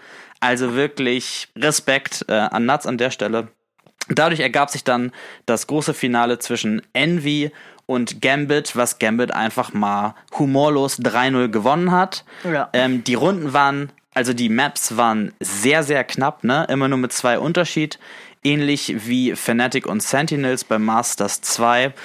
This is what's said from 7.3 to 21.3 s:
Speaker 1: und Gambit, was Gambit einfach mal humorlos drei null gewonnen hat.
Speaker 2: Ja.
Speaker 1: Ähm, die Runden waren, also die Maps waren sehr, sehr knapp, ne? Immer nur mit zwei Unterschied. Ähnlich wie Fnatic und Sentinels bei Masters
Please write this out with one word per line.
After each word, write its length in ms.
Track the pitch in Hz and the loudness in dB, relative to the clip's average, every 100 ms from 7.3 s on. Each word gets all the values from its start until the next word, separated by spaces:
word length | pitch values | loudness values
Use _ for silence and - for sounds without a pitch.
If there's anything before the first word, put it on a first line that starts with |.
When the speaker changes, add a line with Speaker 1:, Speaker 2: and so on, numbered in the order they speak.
| 147 151 147 - - - | -2 -2 -6 -20 -18 -4
Speaker 1:
und 340 | 127 117 104 | -2 -2 -2
Gambit, 540 | 131 139 143 147 147 | 0 0 2 0 0
was 240 | 117 120 - | -2 -2 0
Gambit 340 | 110 113 123 | 0 2 0
einfach 400 | - 110 - 120 | 0 -2 -2 -4
mal 440 | 104 104 101 104 107 _ - | -2 0 0 -2 -6 _ -2
humorlos 600 | 143 135 151 147 139 - | 2 4 4 4 0 0
drei 340 | 123 110 131 | 0 2 2
null 180 | 131 123 | 2 2
gewonnen 440 | 107 107 151 180 | 2 2 2 2
hat. 320 | 180 190 - - - | 2 2 -2 -14 -12
Speaker 2:
Ja. 260 | 180 156 - | -4 -4 0
Speaker 1:
Ähm, 320 | 123 127 127 | 0 2 0
die 100 | 117 | 0
Runden 380 | 120 147 196 147 | 2 2 0 0
waren, 400 | 139 139 143 143 - _ | 2 2 2 -6 -12 _
also 180 | - 123 | -2 -2
die 160 | 120 120 | 0 2
Maps 480 | 113 139 - - 113 | 2 0 -2 -4 2
waren 360 | 117 107 101 - | 2 2 -2 -6
sehr, 460 | 98 98 113 156 | -10 -2 2 4
sehr 180 | 143 143 | 2 0
knapp, 400 | 123 - 135 - | -2 -2 -2 0
ne? 240 | 113 139 165 | 0 0 0
Immer 200 | 135 135 | 0 0
nur 100 | 135 | 0
mit 140 | 127 | -2
zwei 260 | - 127 117 | -2 0 2
Unterschied. 640 | 147 175 170 - 151 - - - - - | 0 0 0 -2 -4 -6 -16 -20 -20 -4
Ähnlich 640 | 143 147 143 143 - - 107 | 0 2 2 -2 -4 -6 -2
wie 300 | 123 127 - | 0 0 -2
Fnatic 500 | - 117 123 151 - | 0 0 2 0 -2
und 160 | 104 | -4
Sentinels 600 | - 135 160 147 135 127 | 0 0 0 0 0 -2
bei 140 | - 110 | 0 0
Masters 600 | 107 113 120 - 101 | 2 0 0 -2 -4